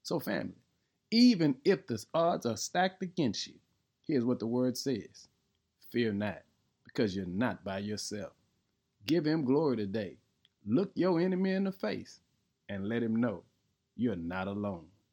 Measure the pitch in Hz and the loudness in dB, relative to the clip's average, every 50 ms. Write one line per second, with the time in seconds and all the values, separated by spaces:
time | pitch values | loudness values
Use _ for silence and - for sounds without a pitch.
0 | _ - 175 156 - 107 104 73 - 92 - - _ _ _ _ _ _ _ _ | _ -4 -4 -4 -2 -2 -4 -4 -4 -6 -10 -16 _ _ _ _ _ _ _ _
1 | _ _ 214 233 247 247 233 170 165 143 131 - _ 180 190 - - - 120 107 | _ _ 6 8 8 8 8 6 2 2 0 2 _ 2 2 2 0 -6 -6 -6
2 | - _ - 160 165 170 - - - 120 110 107 - - - 175 185 190 185 _ | -6 _ 0 2 2 2 2 0 -2 -4 -4 -4 -6 -4 0 0 0 0 -2 _
3 | 190 175 - - 151 117 92 - - - - - _ _ _ _ _ _ _ _ | -10 -6 -2 0 0 0 0 -2 -8 -10 -14 -20 _ _ _ _ _ _ _ _
4 | _ - 156 131 113 123 123 - - 113 120 123 127 127 120 - - 139 127 101 | _ 0 0 2 2 2 0 0 -2 -2 0 0 0 0 -2 -2 -2 -2 -2 -4
5 | 85 - _ - - _ _ _ _ _ _ _ _ _ _ _ _ - - 117 | -6 -10 _ -20 -20 _ _ _ _ _ _ _ _ _ _ _ _ -4 0 0
6 | 120 110 98 101 104 104 85 - - _ _ _ _ _ _ _ _ - _ - | 0 2 0 0 -2 -2 -4 -6 -14 _ _ _ _ _ _ _ _ -8 _ 0
7 | 123 101 90 98 95 90 87 98 123 117 92 85 85 98 95 98 101 104 107 101 | 0 0 0 -2 -6 -4 -2 0 0 0 -2 -4 -8 -6 -6 -6 -4 -6 -6 -6
8 | - - 104 101 92 80 _ _ _ _ _ _ _ _ _ _ _ _ _ _ | -6 -8 -8 -8 -10 -12 _ _ _ _ _ _ _ _ _ _ _ _ _ _
9 | - - 156 175 151 151 156 165 143 120 135 147 165 147 123 110 104 98 98 113 | -2 0 0 0 2 0 0 0 2 2 2 2 2 2 0 0 -2 -4 -4 -4
10 | 104 85 - - _ _ _ _ _ _ _ _ _ 101 113 156 202 196 _ - | -6 -6 -10 -16 _ _ _ _ _ _ _ _ _ 0 2 2 2 0 _ 0
11 | 165 190 180 160 175 185 185 180 190 190 190 190 196 190 190 - - 214 - - | 2 2 4 2 2 2 2 2 2 2 2 2 0 -2 -2 -4 -4 -4 -4 -6
12 | - - - - _ _ _ _ _ _ _ _ _ - 101 98 98 104 117 120 | -8 -14 -18 -20 _ _ _ _ _ _ _ _ _ -10 -8 -6 -4 -2 0 0
13 | 120 113 110 113 120 120 101 - - _ _ _ _ _ _ _ _ _ _ - | 0 2 2 2 2 0 -2 -4 -12 _ _ _ _ _ _ _ _ _ _ -2
14 | 117 120 101 85 82 85 87 95 95 101 101 104 104 101 95 85 78 80 _ _ | 0 0 0 -2 -4 -4 -4 -4 -4 -4 -4 -2 -4 -4 -4 -6 -10 -18 _ _
15 | _ _ | _ _